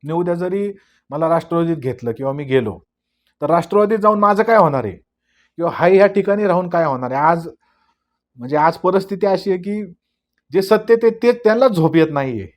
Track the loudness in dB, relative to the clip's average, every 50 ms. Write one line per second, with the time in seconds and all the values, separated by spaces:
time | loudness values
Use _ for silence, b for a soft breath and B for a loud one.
0 | -8 -4 -4 -2 -2 -2 -2 -4 -4 -4 -4 -4 -4 -6 -8 b b b b b
1 | b b -6 -4 0 2 0 0 0 -2 -2 -2 0 0 -2 -4 -4 -8 -8 -6
2 | -6 -8 -6 -4 -6 -6 -6 -6 -4 2 2 2 2 2 -8 -10 _ _ _ _
3 | _ _ _ _ _ _ _ _ -2 0 2 0 0 0 0 2 2 2 0 2
4 | 2 2 2 4 2 2 2 2 2 2 4 4 4 4 2 -2 -4 -6 -8 -12
5 | _ _ _ _ _ _ _ _ _ _ _ -6 -6 -6 -2 0 2 4 6 6
6 | 4 4 2 0 0 0 -2 -2 0 0 0 -2 -2 -2 -2 0 0 0 -2 -4
7 | -4 -6 -4 0 2 2 0 0 -4 -10 -16 _ _ _ _ _ _ _ _ _
8 | _ _ _ _ _ _ _ -16 -10 -4 -2 2 2 2 0 0 -2 0 0 0
9 | -2 -4 -6 -4 -2 0 0 -2 -2 -4 -4 -4 -4 -8 -8 -8 -10 -12 -16 _
10 | _ _ _ _ _ _ _ _ _ _ -4 -2 2 2 0 0 4 2 2 4
11 | 4 0 0 2 0 0 0 2 0 0 2 4 2 2 2 2 0 2 4 2
12 | 2 2 0 -4 -4 -4 -6 -8 -10 -12 _